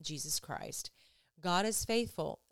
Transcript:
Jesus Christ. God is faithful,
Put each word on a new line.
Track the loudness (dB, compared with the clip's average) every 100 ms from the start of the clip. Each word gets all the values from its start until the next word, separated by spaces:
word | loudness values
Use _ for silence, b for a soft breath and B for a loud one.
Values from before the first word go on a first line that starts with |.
Jesus | -6 -4 -2 -2
Christ. | -2 -6 -6 -8 -8 b b b b -6
God | 2 4
is | 4 2
faithful, | 2 2 2 0 -2 -4 _